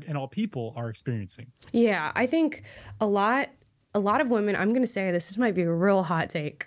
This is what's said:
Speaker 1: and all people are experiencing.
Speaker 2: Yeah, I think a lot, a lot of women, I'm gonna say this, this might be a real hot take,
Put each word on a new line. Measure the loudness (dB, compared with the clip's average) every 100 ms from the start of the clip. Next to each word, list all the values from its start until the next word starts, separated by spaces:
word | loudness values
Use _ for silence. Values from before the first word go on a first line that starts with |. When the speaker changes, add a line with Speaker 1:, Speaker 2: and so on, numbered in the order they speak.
| -6
Speaker 1:
and | -6
all | -6
people | -4 -4 -4 -8 -6
are | -8
experiencing. | -8 -6 -6 -6 -10 -16 _ -2
Speaker 2:
Yeah, | 2 4 2 -2
I | -2 0
think | 2 0 -2 -14 -20 -16 -4
a | 0
lot, | 2 2 2 -2 -8 _ _ _ 0
a |
lot | 2 2
of | 2
women, | 2 2 2
I'm | 2
gonna | 2 0
say | -2 0
this, | -2 -2
this | -2
might | 0
be | 2
a | 0
real | 2 4 4
hot | 2 0 -2
take, | -4 -6 -8